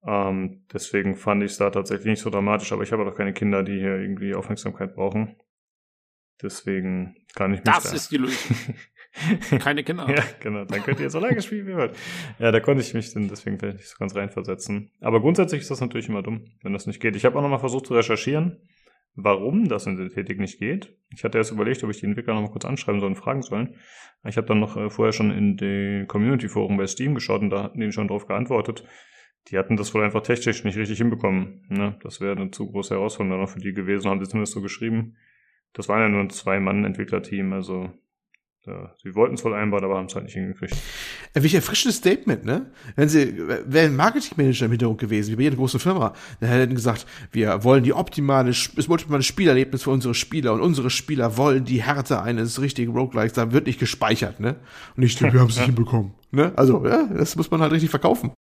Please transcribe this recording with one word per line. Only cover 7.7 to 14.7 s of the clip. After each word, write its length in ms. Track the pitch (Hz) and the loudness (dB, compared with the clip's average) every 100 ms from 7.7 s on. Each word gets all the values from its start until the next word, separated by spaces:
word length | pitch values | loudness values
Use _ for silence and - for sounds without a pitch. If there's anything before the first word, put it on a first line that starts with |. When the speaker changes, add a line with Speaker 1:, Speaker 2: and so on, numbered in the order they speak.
| 170 | 0
Speaker 1:
da 100 | - | 0
Speaker 2:
ist 180 | 160 - | -6 -4
die 60 | 143 | -2
Lösung. 380 | 127 131 - 117 - 117 - _ - | -2 -4 -4 -4 -4 -14 -16 _ -20
Speaker 1:
<laughs> 460 | - 156 196 - 135 | -8 -2 -2 0 0
Speaker 2:
Keine 240 | - 143 | 2 -2
Kinder. 240 | 147 175 139 | -4 -6 0
Speaker 1:
Ja, 140 | 143 113 - | 0 0 -6
genau. 240 | 110 104 | -8 -6
Dann 180 | 98 101 | -4 -6
könnt 160 | 104 139 | -2 -2
ihr 80 | 139 | -2
so 100 | 156 | -2
lange 220 | 214 233 | 0 -2
spielen, 260 | 190 214 196 | -2 -8 -6
wie 40 | |
ihr 60 | 180 | -2
wollt. 200 | 120 - - - 156 - | -4 -4 -14 -12 -14 0
Ja, 120 | 117 | 4
da 80 | 110 | 4
konnte 200 | 107 135 | 4 2
ich 120 | 117 | 0
mich 200 | 117 110 | -4 -6
dann 140 | - 101 | -4 -4
deswegen 320 | 101 - 98 | -4 -8 -6
vielleicht 180 | 107 98 | -6 -10
nicht 120 | - | -16
so 80 | - | -8
ganz 160 | 101 98 | -6 -4
reinversetzen. 720 | 101 - 95 95 - | -6 -6 -8 -8 -6